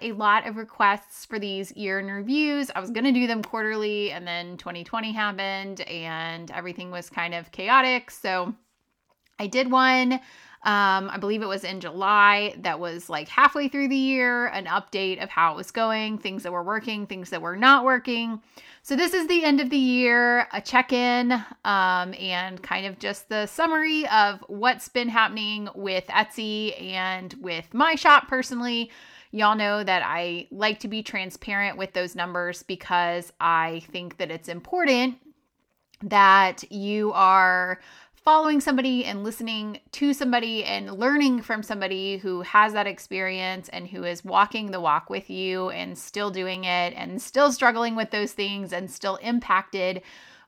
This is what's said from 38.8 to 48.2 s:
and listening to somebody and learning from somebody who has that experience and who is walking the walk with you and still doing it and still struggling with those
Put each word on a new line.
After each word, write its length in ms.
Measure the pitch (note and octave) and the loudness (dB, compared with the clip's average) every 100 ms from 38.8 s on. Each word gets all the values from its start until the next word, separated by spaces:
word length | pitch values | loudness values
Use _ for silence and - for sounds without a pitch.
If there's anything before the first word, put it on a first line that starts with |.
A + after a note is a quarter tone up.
| C4 B3 G#3+ | 2 0 -2
and 180 | G3+ | -6
listening 560 | G#3 A3 A3+ G#3+ G#3 G3+ _ | -8 -8 -8 -8 -8 -12 _
to 200 | - C#4+ | -2 0
somebody 520 | C#4 B3+ A#3+ A3+ A3 | 0 2 0 0 -4
and 340 | - G3+ G3 G3 | -4 -4 -6 -2
learning 420 | B3 D4 C#4 B3 | 2 4 4 2
from 180 | - G#3+ | -2 -6
somebody 560 | G#3 G#3 F#3+ F#3+ F#3+ F#3+ | -4 -4 -4 -4 -4 -4
who 240 | F#3+ F3+ | -4 -4
has 320 | F3+ G#3 G#3+ | 4 6 6
that 140 | G#3 G3+ | 2 -2
experience 840 | F3+ - F#3+ F#3+ F#3 F#3 F#3 F#3 | -4 -8 -6 -4 -4 -6 -8 -10
and 180 | F3+ F3+ | -14 -12
who 160 | F#3 | -8
is 220 | F3 F3 F#3 | -6 -8 0
walking 460 | F#3+ G#3 A3 G#3 | 2 2 0 -6
the 100 | F#3+ | -2
walk 300 | D#3+ D3+ - | 2 0 0
with 180 | G3 - | -10 -8
you 400 | F#3 F#3 F#3 F#3 | -6 -4 -2 -4
and 260 | F3 F3+ F3 | -6 -10 -12
still 360 | - G#3 G#3 | -10 -6 -4
doing 320 | F#3+ F#3 F#3 | -4 -6 -4
it 280 | F#3 F3+ F3 - | -2 -2 -2 -4
and 260 | F3 F#3+ | -10 -10
still 300 | - C4 C#4+ | -4 4 4
struggling 440 | B3 B3 A#3 A#3 A3+ | 4 2 4 0 -2
with 140 | A3 | -4
those 220 | G#3 | -2